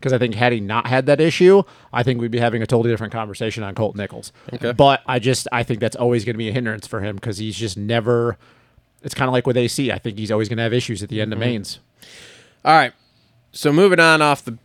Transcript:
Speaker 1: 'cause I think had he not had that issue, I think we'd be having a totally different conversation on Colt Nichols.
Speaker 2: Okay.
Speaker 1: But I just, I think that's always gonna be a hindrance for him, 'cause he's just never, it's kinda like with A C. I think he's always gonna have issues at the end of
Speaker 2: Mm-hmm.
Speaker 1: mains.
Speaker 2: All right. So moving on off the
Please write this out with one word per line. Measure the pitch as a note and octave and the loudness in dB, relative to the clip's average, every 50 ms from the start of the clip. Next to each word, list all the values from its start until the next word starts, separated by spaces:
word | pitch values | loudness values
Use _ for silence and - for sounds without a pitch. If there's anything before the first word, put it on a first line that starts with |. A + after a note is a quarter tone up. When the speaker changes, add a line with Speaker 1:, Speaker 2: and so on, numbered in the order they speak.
Speaker 1:
'cause | - C#3 B2+ | 0 0 0
I | B2 | 0
think | B2 B2 A2 | 0 0 0
had | G2+ B2 B2 A#2+ | 0 0 0 0
he | A2+ | 0
not | G2+ G2 G#2+ A#2 - A#2 | -4 -4 -4 -4 -2 0
had | B2 C3 C3+ C#3 | 0 0 4 2
that | D3 C#3 | 4 4
issue, | D#3 E3 - - F3+ F3+ F#3+ G3 F#3+ - - - - _ | 4 0 2 6 6 8 8 6 4 2 -8 -20 -20 _
I | - A#2 | -4 -2
think | B2 C3 B2+ A#2+ | 0 0 0 -2
we'd | A#2 A#2 | -4 -4
be | A2+ A#2+ | -2 0
having | A#2+ A#2 A2+ A#2+ | 0 0 0 -2
a | A2+ | -2
totally | G#2+ - A#2 A2+ A#2+ | 0 0 2 2 2
different | A#2 G#2+ A2 G#2 | 0 -2 -4 -8
conversation | - A#2 A2 G#2 G2 - B2+ A2+ G#2 A#2 A2 | -8 -8 -8 -8 -8 -6 -6 -6 -6 -6 -10
on | G2 G2 | -10 -4
Colt | G#2 A2 G2+ - | -4 -4 -4 -2
Nichols. | G#2 G2+ G2 - A2 - - _ _ - - - | -6 -8 -8 -10 -14 -16 -18 _ _ -18 -14 -12
Speaker 2:
Okay. | A#2+ - A#2 | -6 -6 -6
Speaker 1:
But | B2 A2 C#3+ C#3 C#3 C3+ - | 2 4 6 6 6 4 0
I | - C3 B2+ | -2 -4 0
just, | G2+ B2+ B2+ - - - | 0 0 0 0 -2 -4
I | - A#2+ A#2+ | -4 -4 -2
think | - B2 G#2+ | -2 -4 -4
that's | A#2+ A2 - - | -4 -4 -4 -2
always | A#2+ B2 B2 A#2+ G#2 | 0 0 0 0 -2
gonna | A2+ A#2 G#2+ | -4 -6 -6
be | A#2 A2 | -4 -4
a | G#2+ | -4
hindrance | B2+ B2 A2+ G#2+ G#2+ - - | -4 -4 -4 -6 -6 -10 -10
for | - A2+ | -8 -6
him, | F#2+ G#2 G#2 G#2 | -6 -6 -8 -8
'cause | - A#2 G#2 F#2+ | -8 -8 -8 -6
he's | A2 A2 G2+ F2 | -8 -8 -8 -6
just | A#2 G#2+ F#2 G#2+ | -8 -8 -6 -6
never, | G2+ G#2 A2+ A#2 G#2+ B2+ A#2+ A#2+ A#2+ A#2+ G#2+ - _ _ _ _ _ _ _ _ _ _ _ _ _ | -4 -2 -2 0 0 2 0 2 0 -2 -4 -6 _ _ _ _ _ _ _ _ _ _ _ _ _
it's | C#3 - | -12 -4
kinda | - C#3+ B2+ | -2 -2 0
like | B2+ B2 A#2+ | 0 0 0
with | C3+ A#2+ B2+ | 0 0 0
A | A#2+ A#2 | 0 0
C. | - - C#3 B2 | -2 -2 -2 -2
I | G2+ - | -4 -4
think | _ A#2+ G2+ G#2 | _ -10 -8 -8
he's | A2 G2+ | -6 -2
always | A2 G#2+ A2 G#2 | -2 -2 -2 -2
gonna | A#2 A2 A#2 | -4 -4 -2
have | A2+ A2 | 0 0
issues | B2 B2 - A#2 F#2 G#2 | -2 -2 -2 -8 -8 -8
at | G2+ | -8
the | G2+ G#2+ | -6 -6
end | G#2+ G#2+ A2 | -6 -4 -4
of | G#2+ | -4
Speaker 2:
Mm-hmm. | A2+ B2 | -2 -2
Speaker 1:
mains. | B2 A2 F#2+ - - - _ _ _ _ - - - - - - - - - _ _ _ _ | -4 -4 -8 -10 -14 -16 _ _ _ _ -20 -20 -20 -20 -20 -20 -20 -20 -20 _ _ _ _
Speaker 2:
All | C#3 D#3 | 4 6
right. | D#3+ C#3+ B2 - _ _ _ _ _ _ _ _ _ _ _ | 6 4 2 -2 _ _ _ _ _ _ _ _ _ _ _
So | _ - - D3+ C#3+ | _ -2 0 2 4
moving | D#3 F#3+ G3+ F#3 E3+ | 6 6 6 6 6
on | E3 E3 D#3+ D#3 | 6 6 6 6
off | D3+ D3 C#3+ - - | 6 4 2 2 -2
the | - A#2 A2+ _ | -12 -14 -14 _